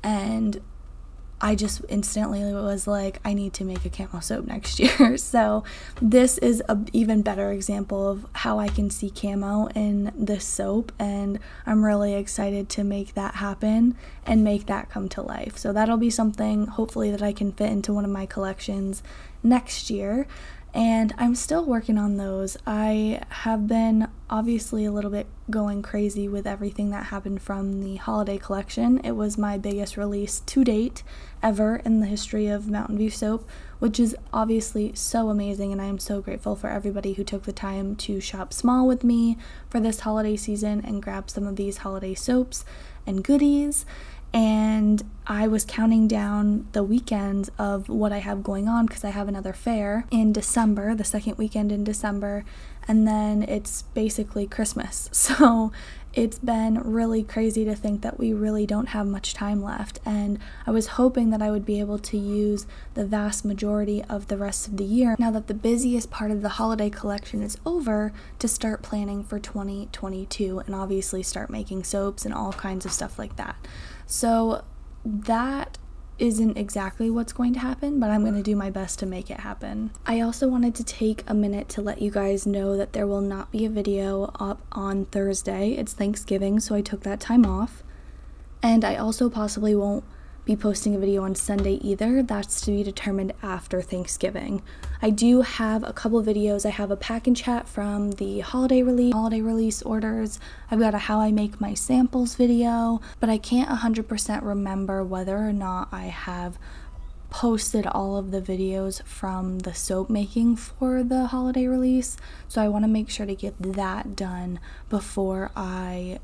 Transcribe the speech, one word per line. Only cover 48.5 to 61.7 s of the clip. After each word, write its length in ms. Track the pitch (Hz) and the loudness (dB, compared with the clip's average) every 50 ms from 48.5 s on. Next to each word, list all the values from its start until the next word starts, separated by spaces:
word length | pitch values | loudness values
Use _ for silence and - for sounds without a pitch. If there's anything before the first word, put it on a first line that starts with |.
| 196 196 202 | -2 0 0
on, 180 | 220 233 233 226 | 2 4 4 2
'cause 200 | 220 - - - | 2 0 -2 -6
I 60 | 202 | -4
have 180 | 196 202 202 202 | -4 -4 -2 -2
another 240 | 202 196 202 190 190 | -4 -4 -4 -6 -8
fair 520 | - - 233 233 214 208 202 202 220 240 - | -4 -2 -2 0 0 0 0 -2 -2 -2 2
in 220 | 240 226 220 214 208 | 2 4 6 6 4
December, 600 | 214 208 - - 240 226 214 208 202 202 214 226 | 4 0 2 2 4 4 4 4 2 2 0 0
the 120 | 214 208 | 0 -2
second 320 | - - 208 208 220 - | -2 -2 -2 -4 -4 -2
weekend 340 | - 214 214 - 214 214 208 | -2 -4 -2 0 0 0 0
in 140 | 208 202 208 | 0 0 0
December, 580 | 214 214 - - 208 202 202 202 202 202 208 208 - - - - - - - - | -2 -2 -2 -2 -2 -2 -2 -4 -4 -4 -6 -6 -10 -14 -14 -14 -14 -14 -12 -2
and 220 | - 220 220 214 | 4 6 6 6
then 360 | 214 214 214 214 214 214 208 214 | 6 4 2 2 2 2 0 0
it's 400 | - 208 208 208 - - - - - - | 0 -2 -4 -2 -4 -8 -8 -8 -6 -2
basically 520 | 226 220 214 - - 208 208 - 208 202 | 0 0 0 0 -2 -4 -4 -2 -4 -4
Christmas. 640 | 208 - - 214 208 - - - - - - - - | -4 -2 -2 -2 -2 -2 -4 -6 -6 -6 -8 -8 0
<laughs> 20 | - | 2
So 580 | - - - 262 - 302 240 233 226 220 214 - - - - - - - - | 4 4 4 8 10 10 10 10 6 2 0 -2 -6 -14 -14 -14 -14 -14 -4
it's 260 | - - 226 220 220 | 0 0 0 0 0
been 440 | - - 247 226 220 220 220 220 226 - | -4 -2 0 2 2 2 2 2 2 2
really 400 | 226 220 226 226 226 226 220 214 | 0 2 2 2 2 2 0 0
crazy 400 | 214 - 220 220 220 214 220 220 | 0 0 0 2 2 2 2 0
to 120 | 214 214 | 0 0
think 260 | 208 - 214 208 202 | -2 0 -2 -2 0
that 180 | 214 233 - - | -2 -6 -4 -2
we 140 | 240 226 220 | 0 0 2
really 320 | 208 214 214 214 214 208 | 2 0 0 2 0 0
don't 240 | 202 208 208 247 - | 2 2 0 0 0
have 180 | - 214 208 | -2 -2 0
much 260 | 202 202 196 - - - | 0 -2 -2 -4 -6 -4
time 300 | - 202 202 208 202 196 | -4 -2 0 0 0 -2
left, 360 | 202 - - 208 - - - - | -2 -4 -6 -6 -8 -10 -8 -4
and 320 | 220 214 208 208 208 202 208 - - - - - | -2 0 0 2 0 -2 -4 -6 -12 -14 -8 -2
I 40 | - | 2
was 160 | 220 226 214 | 2 2 2
hoping 420 | - - - 247 254 247 254 233 220 | 0 2 4 4 4 6 4 2 4
that 120 | 220 214 | 4 2
I 80 | 214 214 | 2 0
would 160 | 214 208 208 | 0 0 0
be 140 | 214 | 0